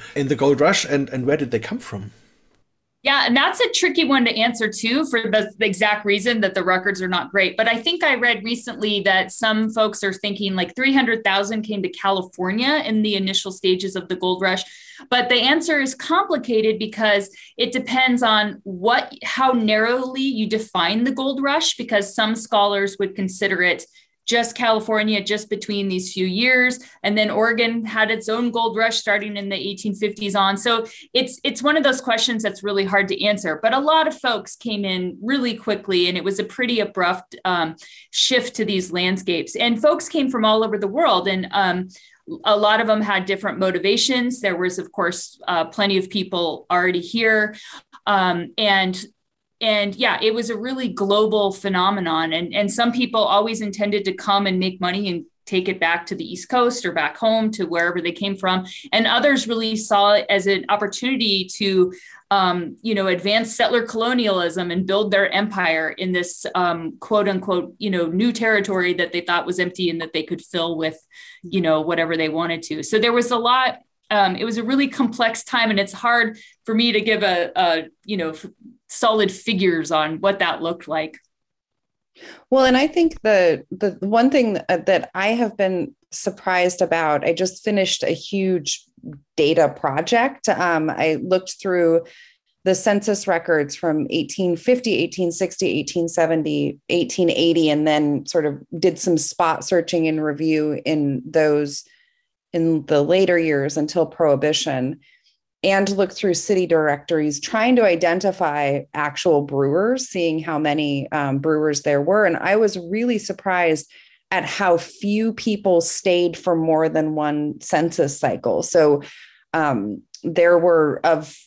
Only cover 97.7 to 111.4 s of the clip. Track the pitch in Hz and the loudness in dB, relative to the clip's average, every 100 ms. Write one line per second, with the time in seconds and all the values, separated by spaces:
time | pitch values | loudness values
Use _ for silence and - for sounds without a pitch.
97.7 | 147 156 151 147 143 143 175 151 143 - | 2 2 2 2 0 -2 -2 -2 -4 -10
98.7 | 165 180 165 185 160 - - 165 156 - | -2 0 0 0 2 0 0 0 0 0
99.7 | 180 165 170 160 156 151 147 160 156 151 | 0 0 0 0 0 -2 -2 0 0 0
100.7 | 147 - 156 143 139 - 160 151 147 147 | -2 -2 0 0 -2 -2 0 2 2 0
101.7 | 143 - _ _ _ _ _ _ 175 165 | -6 -12 _ _ _ _ _ _ -2 0
102.7 | 160 143 147 147 185 190 175 160 143 143 | 0 0 0 4 4 4 2 2 0 -2
103.7 | 151 151 175 160 - 160 139 151 151 156 | -2 -2 0 -2 0 2 2 2 0 -2
104.7 | 131 127 160 _ _ _ _ _ _ 185 | -2 -4 -6 _ _ _ _ _ _ 0
105.7 | 196 196 196 190 - 196 170 - 190 175 | 2 2 0 -2 -2 -2 -2 0 0 2
106.7 | 165 151 143 - 165 151 147 - 220 233 | 2 2 0 -2 0 0 -2 -4 0 4
107.7 | 247 208 165 170 180 196 185 165 147 143 | 4 4 4 2 2 0 0 -2 0 0
108.7 | 139 143 151 147 143 185 147 143 139 139 | -2 -4 -4 -4 -2 2 2 2 0 2
109.7 | 160 220 262 254 190 170 160 156 156 156 | 2 0 0 -4 -2 -2 -2 -4 -2 0
110.7 | 147 147 139 - - 139 135 | 0 0 -2 -4 -4 -2 -2